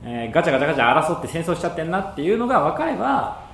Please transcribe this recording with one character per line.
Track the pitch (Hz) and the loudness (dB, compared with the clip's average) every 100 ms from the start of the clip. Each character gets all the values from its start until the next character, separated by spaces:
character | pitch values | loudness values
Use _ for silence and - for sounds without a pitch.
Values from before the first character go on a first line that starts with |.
え | 117 120 117 | -8 -8 0
ー、 | |
ガ | 147 | 2
チ | 165 | 2
ャ | |
ガ | 131 | 2
チ | 143 | 2
ャ | |
ガ | |
チ | 143 | 4
ャ | 120 | 4
争 | 147 160 123 | 4 2 -2
っ | |
て | 120 | -4
戦 | 165 | -4
争 | 165 170 | -2 -2
し | |
ち | |
ゃ | 175 | -2
っ | |
て | - | -4
ん | 160 | -2
な | 185 | -2
っ | 196 | -4
て | - | -4
い | 151 | 0
う | 220 | 0
の | 240 | 2
が | 233 | 2
分 | 147 - | 2 0
か | |
れ | 320 220 | -4 -2
ば、 | 247 - - - - | 0 0 -2 -8 -14